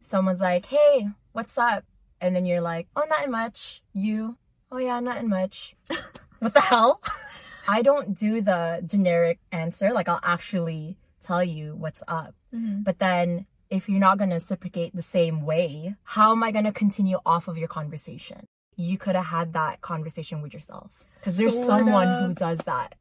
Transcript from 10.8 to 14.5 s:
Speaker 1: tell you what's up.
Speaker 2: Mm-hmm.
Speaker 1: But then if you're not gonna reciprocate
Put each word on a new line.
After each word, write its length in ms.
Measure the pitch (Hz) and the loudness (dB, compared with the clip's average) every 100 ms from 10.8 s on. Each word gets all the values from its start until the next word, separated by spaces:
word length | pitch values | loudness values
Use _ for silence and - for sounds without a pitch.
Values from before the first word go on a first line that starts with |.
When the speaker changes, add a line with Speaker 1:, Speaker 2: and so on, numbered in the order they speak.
| 156 190 _ _ | -10 -14 _ _
Speaker 1:
tell 220 | - 180 | -4 0
you 320 | 185 156 151 156 | 0 -4 -10 -10
what's 260 | 160 - - | -10 -10 -8
up. 260 | 165 156 - _ | -8 -8 -18 _
Speaker 2:
Mm-hmm. 300 | 233 226 202 | -8 -6 -4
Speaker 1:
But 160 | 202 180 | -4 0
then 480 | 190 180 175 175 196 _ - | 0 2 0 -2 -8 _ -6
if 180 | 196 - | -4 0
you're 120 | 196 | 4
not 180 | 190 196 | 4 4
gonna 160 | 196 170 | 2 -2
reciprocate 500 | - | -4